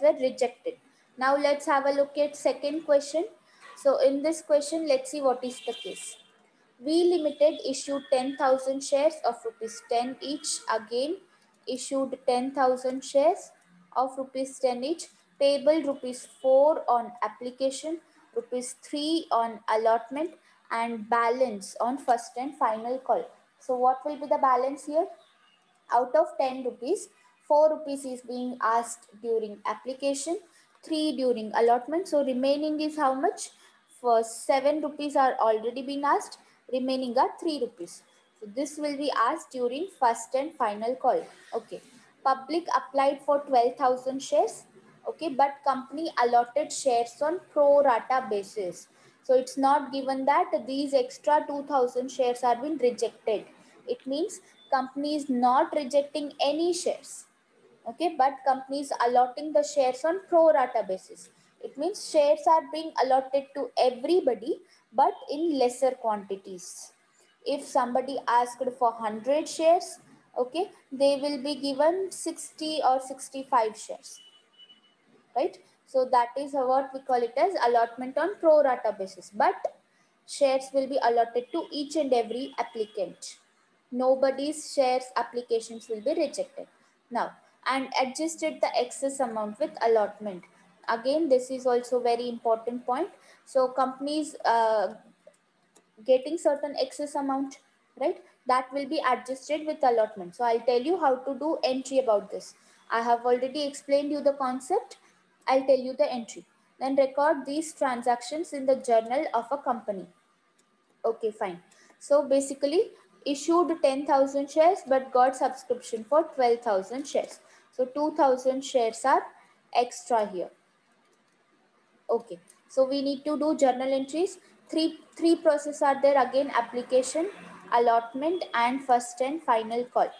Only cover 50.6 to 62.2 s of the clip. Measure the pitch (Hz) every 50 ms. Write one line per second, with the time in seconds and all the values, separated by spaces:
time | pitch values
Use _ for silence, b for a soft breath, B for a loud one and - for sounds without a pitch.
50.6 | 220 - 269 277 294 277 277 262 247 - - - - 294 294 302 294 294 285 285
51.6 | 277 285 285 262 247 247 - 247 254 269 - - 254 247 240 247 254 240 233 233
52.6 | 269 311 320 262 247 247 220 - 233 214 - - - 226 214 175 - - - b
53.6 | b b b b b - 240 - - 262 277 302 349 440 - - - b b b
54.6 | b - 269 262 262 262 - 277 285 294 302 302 277 - 254 240 247 247 254 277
55.6 | 330 330 - 302 285 247 277 277 285 - - 302 294 277 - - - 277 294 311
56.6 | 339 359 339 - - 240 - - - - - - - _ _ _ _ _ _ _
57.6 | _ _ _ _ - 226 233 - 320 349 330 - 262 277 269 - - 269 262 262
58.6 | 269 - 277 285 285 - - - 240 240 247 247 254 254 247 294 294 311 302 294
59.6 | 294 294 - 285 262 254 254 - - 320 349 381 - - 349 330 330 320 302 277
60.6 | 254 254 254 226 196 190 190 185 - - - - - - _ b b b b b
61.6 | - 226 - 269 302 370 415 - - - - 311